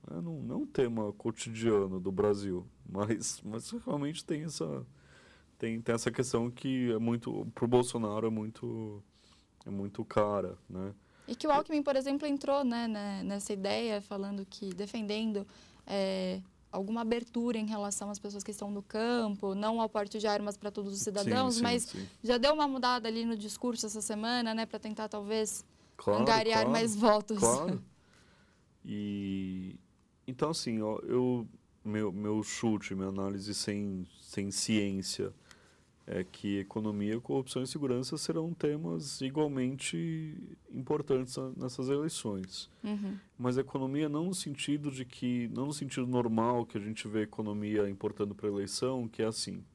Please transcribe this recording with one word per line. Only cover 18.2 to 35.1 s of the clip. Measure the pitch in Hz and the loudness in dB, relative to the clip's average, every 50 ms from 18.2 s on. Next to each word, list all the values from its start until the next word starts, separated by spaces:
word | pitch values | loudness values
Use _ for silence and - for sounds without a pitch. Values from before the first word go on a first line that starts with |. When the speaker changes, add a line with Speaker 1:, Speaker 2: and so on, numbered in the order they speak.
| - 208 202 202 | -8 -8 -8 -6
Speaker 2:
que | 196 - | -8 -8
estão | 208 - 208 202 | -6 -6 -6 -6
no | 208 202 | -6 -6
campo, | 196 - - 214 226 233 240 240 226 214 202 196 - 196 190 | -8 -4 -2 0 2 2 2 2 2 0 -2 -2 -2 -2 0
não | 196 208 220 226 226 | 0 2 2 2 2
ao | 226 220 | 0 2
porte | - 214 208 202 - 220 | 0 -2 -2 -2 -4 0
de | 208 | 2
armas | 214 208 202 208 208 202 | 2 2 2 0 -2 -6
pra | 202 - 208 | -4 -6 -6
todos | 202 208 202 196 | -6 -4 -6 -4
os | 196 196 | -4 -2
Speaker 1:
Sim, | - | -2
Speaker 2:
cidadãos, | 214 190 202 202 220 233 254 262 254 240 | -2 0 0 2 4 4 4 4 4 4
Speaker 1:
sim, | 233 | 4
Speaker 2:
mas | 240 240 240 240 | 4 4 4 2
Speaker 1:
sim. | 233 - - 190 190 185 - - | 0 -2 -6 -8 -8 -8 -10 -6
Speaker 2:
já | - 226 247 247 | 2 2 4 6
deu | 233 285 311 | 6 6 6
uma | 311 294 | 6 4
mudada | 285 262 262 247 247 247 247 220 226 | 2 2 2 4 4 4 4 2 0
ali | 226 226 233 | 0 0 0
no | 233 226 | 0 0
discurso | 214 208 214 - - - 247 233 233 - | 0 -2 -6 -6 -2 -2 -2 0 0 -4
essa | 214 202 220 | -4 -4 -4
semana, | - - 214 208 214 233 247 247 240 226 220 | -4 -4 -2 -2 0 0 2 2 2 0 0
né, | 226 226 | 0 -2
pra | 220 - 214 | -4 -6 -8
tentar, | - 220 214 226 220 214 | -6 -6 -6 -4 -6 -4
talvez, | - 208 202 202 220 220 220 214 - - - - _ _ - - _ | -4 -6 -2 0 0 2 2 0 -2 -8 -10 -14 _ _ -20 -20 _
Speaker 1:
Claro, | - - 202 208 208 | -2 2 4 6 6
Speaker 2:
angariar | 220 220 226 220 220 220 220 220 | 8 8 8 8 6 6 6 6
Speaker 1:
claro, | 220 233 | 6 6
Speaker 2:
mais | 233 226 226 233 208 | 4 4 4 2 2
votos. | 202 226 233 214 214 208 - 220 202 | 6 8 8 8 8 4 0 2 6
Speaker 1:
claro. | 196 113 123 135 160 185 - - - - - _ _ _ - - - - - _ _ _ _ _ _ _ _ _ | 8 8 8 6 4 0 -2 -2 -4 -10 -20 _ _ _ -20 -20 -20 -20 -20 _ _ _ _ _ _ _ _ _
E... | - - 110 104 104 104 101 101 101 98 98 95 95 95 92 92 92 92 - - _ _ _ _ _ _ _ _ _ | -10 -8 -6 -4 -4 -2 -2 -2 -2 -2 -2 -2 -2 -4 -4 -6 -8 -8 -12 -14 _ _ _ _ _ _ _ _ _
então, | - 127 123 156 151 | -10 -2 0 0 0
assim, | 165 - - 127 113 110 | 0 -2 -2 -2 -2 0
ó, | 107 107 110 - | 0 -2 -2 -4
eu, | - - 120 123 127 127 123 120 113 - - - _ _ _ _ _ | -2 0 2 2 4 4 2 0 -2 -6 -12 -20 _ _ _ _ _
meu, | 107 104 107 107 101 | -2 0 0 0 0
meu | 87 101 104 104 107 107 | -2 -2 -2 0 0 0
chute, | 104 - - - - 113 107 101 - - 98 | 0 -2 -4 0 2 2 2 2 0 -4 -4
minha | 95 95 98 | -2 -2 -2
análise | 98 98 98 98 101 98 95 104 101 | -2 -2 -2 -2 -2 -4 -6 -6 -6
sem, | - - - 101 101 104 101 95 92 90 82 - - | -4 -2 -2 -2 -2 -2 -4 -4 -6 -8 -10 -14 -20
sem | - - - 107 98 98 | -20 -8 -4 -4 -4 -2
ciência, | 98 - - - 110 107 101 101 98 95 90 - | -2 -2 0 4 4 4 4 2 0 -2 -2 -4